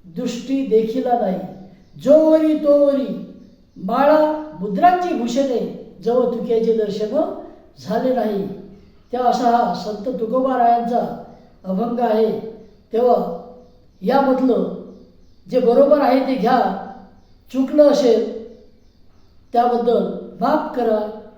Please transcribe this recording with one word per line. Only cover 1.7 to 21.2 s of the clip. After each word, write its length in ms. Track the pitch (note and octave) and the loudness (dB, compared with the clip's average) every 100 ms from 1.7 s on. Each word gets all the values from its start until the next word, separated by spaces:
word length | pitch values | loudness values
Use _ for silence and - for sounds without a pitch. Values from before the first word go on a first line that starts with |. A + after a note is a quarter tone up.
| - _ D3 | -20 _ -6
जोवरी 540 | A3+ D#4 D#4 D#4 D#4 D4+ | 4 4 6 4 2 0
तोवरी 760 | D4 C#4+ C#4+ C4 A3+ - - - - _ _ - | 2 4 4 0 -4 -8 -12 -20 -20 _ _ -12
माळा 760 | F#3+ B3 D4 D#4 D4+ D4+ - - | -6 2 4 4 2 -2 -10 -10
मुद्रांची 540 | G3+ G3+ F4 F4+ F4 | -6 2 4 4 -2
भूषणे, 800 | G#3+ A#3 C4+ C#4 A3+ F#3+ - - - | -4 -2 -2 0 -2 -4 -10 -18 -6
जव 300 | A3+ B3 A#3+ | -2 0 0
तुक्याचे 420 | A#3 G#3+ A3+ A3+ A3 | -2 -2 0 0 0
दर्शन 440 | G3+ G3 G#3+ C#4 E4+ - - - - - | -2 -4 -4 -2 -2 -6 -16 -20 -20 -20
झाले 300 | - A3+ B3+ | -6 -2 0
नाही." 340 | B3 G#3+ G3 - - - - - _ _ | -2 -2 -4 -6 -10 -18 -20 -20 _ _
तेव्हा 180 | A#3+ B3 | -2 0
असा 200 | A#3 A#3+ | 2 2
हा 240 | A#3+ F#3 | 2 0
संत 460 | F3 G#3+ G#3 C4 A#3 | -4 -8 -8 -6 -6
तुकोबारायांचा 1040 | A3 B3+ C4 B3 A#3 A#3 A#3 A#3+ - - - - - _ | -2 0 0 2 2 2 0 -2 -4 -10 -16 -20 -20 _
अभंग 340 | F#3+ F#3+ A#3 A#3 | -6 -4 -4 -2
आहे. 400 | A#3 G#3+ G#3+ - - - - _ _ | 0 2 0 -2 -10 -16 -20 _ _
तेव्हा 500 | A3 B3 - F3+ - - - - _ _ _ | 0 2 2 -2 -10 -14 -20 -20 _ _ _
यामधलं 720 | F#3+ C#4 C4 B3+ C4 G3+ - - - - - _ - - - | 0 2 2 2 2 0 -2 -8 -16 -20 -20 _ -20 -20 -4
जे 100 | B3+ | 0
बरोबर 400 | A#3+ B3+ C#4+ D4 | 4 4 6 4
आहे 260 | C4 C4 C4 | 4 2 0
ते 80 | |
घ्या, 560 | B3+ A3 B3+ F#3+ - - - - - _ _ _ | 0 2 2 0 -4 -12 -18 -20 -20 _ _ _
चुकलं 380 | B3+ C4 D4 D4 | -4 0 4 6
असेल 500 | C#4+ B3 A3 G#3+ - - - - _ _ _ - _ _ _ _ | 6 4 2 0 -10 -16 -20 -20 _ _ _ -20 _ _ _ _
त्याबद्दल 540 | A#3 A#3+ A#3 A#3+ A3+ - - - - | 0 2 0 0 0 -2 -8 -14 -4
माफ 360 | B3 D#4 - B3+ | -2 0 -2 -4
करा. 440 | A3+ G#3+ G#3+ - | 0 -2 -4 -10